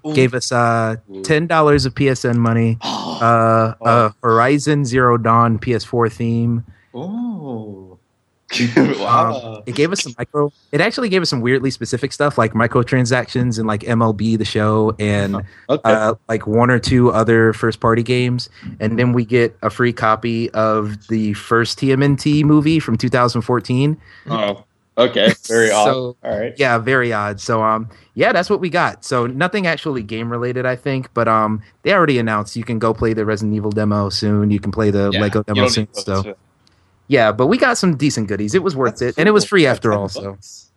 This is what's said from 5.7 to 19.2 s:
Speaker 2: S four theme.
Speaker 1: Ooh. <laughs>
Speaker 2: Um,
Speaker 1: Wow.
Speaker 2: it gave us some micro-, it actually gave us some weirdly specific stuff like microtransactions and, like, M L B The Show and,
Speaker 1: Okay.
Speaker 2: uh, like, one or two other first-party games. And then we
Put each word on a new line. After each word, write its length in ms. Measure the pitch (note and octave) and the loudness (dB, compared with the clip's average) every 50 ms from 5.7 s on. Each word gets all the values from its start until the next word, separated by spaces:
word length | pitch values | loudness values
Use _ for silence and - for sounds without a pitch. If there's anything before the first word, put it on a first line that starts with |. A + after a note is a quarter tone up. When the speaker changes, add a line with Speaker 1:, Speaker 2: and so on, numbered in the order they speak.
| A#2+ | -2
Speaker 2:
S 100 | G#2+ - | -2 -4
four 240 | - - A#2+ A#2 A2 | -2 0 0 0 0
theme. 560 | - - A#2+ A#2 A#2 A#2 A#2 A#2+ A#2 A#2 A#2 - - _ _ _ - | -2 -4 -4 -2 0 0 0 0 -2 -4 -6 -10 -20 _ _ _ -14
Speaker 1:
Ooh. 1040 | B2 D3+ F#3 G#3+ A#3 A#3+ A#3+ A3 F3 D3+ C3+ A#2+ A2 A2 G#2+ G2+ F#2+ F#2+ F#2 F2+ _ _ _ _ _ _ _ _ _ _ - | -12 -10 -10 -8 -8 -8 -8 -8 -10 -10 -10 -10 -10 -12 -14 -16 -18 -20 -20 -20 _ _ _ _ _ _ _ _ _ _ -10
<laughs> 280 | - - A#2+ A#2+ A#2 | -4 -2 -2 2 2
Speaker 2:
Um, 180 | D3 B2+ G2+ - - | 2 2 2 0 -4
Speaker 1:
Wow. 640 | G2+ - - - A2 A2+ - C3 A#2+ A2+ A2 G#2+ G#2+ | -2 0 2 2 2 0 -2 -6 -10 -12 -14 -14 -12
Speaker 2:
it 80 | B2 A#2 | -8 -2
gave 160 | C3+ D3 E3 | 0 0 0
us 120 | G3 G3 - | 0 -6 -8
some 100 | C#3+ A#2 | -10 -8
micro-, 360 | - B2 _ - D3 D3 D3 _ _ _ _ | -10 -10 _ -2 -2 -2 -2 _ _ _ _
it 100 | - D3 | -2 -2
actually 280 | F3 A3+ A#3 - B3+ G#3+ | -2 -2 -2 -4 -4 0
gave 120 | F#3 F#3 | 0 0
us 80 | E3+ D3 | 0 0
some 120 | D3+ B2 | -2 -2
weirdly 300 | A2+ B2 C3 C3+ B2 C3+ | 0 0 0 0 0 -4
specific 400 | B2+ - A#2 - - A#2+ - C3 | -4 -6 -6 -6 -4 -4 -4 -6
stuff 260 | - - D3 D3 - - | -4 -2 -2 0 2 2
like 140 | A2 A2 | 0 0
microtransactions 1040 | - A2 A#2 A#2 - B2+ A#2 - C#3 B2+ B2+ A#2 B2+ B2 A#2 - - B2+ B2 B2 A2 A2 | 2 0 0 2 2 0 0 2 0 0 2 2 0 -2 -2 -2 -2 -2 -2 0 -2 -2
and, 80 | A2+ | -2
like, 160 | A2 G#2+ G#2 - - | -2 -2 -4 -2 -2
M 120 | A#2+ A2+ | 0 2
L 100 | A#2 A2 | 2 0
B 240 | G#2+ G2 G#2 A2+ A2+ | 0 0 0 0 0
The 80 | G#2+ G#2+ | 0 -2
Show 500 | - - A2 G#2+ G#2+ G#2+ A2 A2 A2 A2 - | -2 -2 0 0 2 2 2 0 0 0 -2
and, 360 | G#2 G#2 G#2 G2+ G2+ G2 G2 G2 G2 - - - - - | -2 0 0 0 0 -2 -4 -6 -8 -10 -16 -20 -4 -4
Speaker 1:
Okay. 120 | C#3 D3 - A2+ | -4 0 2 2
Speaker 2:
uh, 220 | A2 A2 G#2+ A2 A2+ - _ - | 2 2 2 0 -2 -4 _ -6
like, 180 | A2+ A2 - | -6 -4 -2
one 240 | G#2 G#2+ A#2 A#2+ B2 | 0 2 2 4 4
or 80 | B2+ A2+ | 2 2
two 320 | - - C3 B2 B2 B2 | 2 2 2 4 4 4
other 420 | - A2 A2 A2 A2+ A2+ A2+ A2+ | 4 2 2 4 4 4 4 2
first-party 520 | A2 - - A2+ A2 - - A#2 A2+ A#2 A#2 | 2 0 -2 -4 -2 0 0 0 0 0 0
games. 440 | A#2+ B2+ B2 B2 B2 B2 B2 - - _ - - - G#2+ - | -2 -2 0 0 -2 -2 -4 -6 -10 _ -16 -16 -16 -10 -6
And 200 | G#2+ G#2+ A#2 A#2 | -4 -4 0 0
then 140 | B2 B2 | 0 2
we 120 | A#2+ B2 | 2 0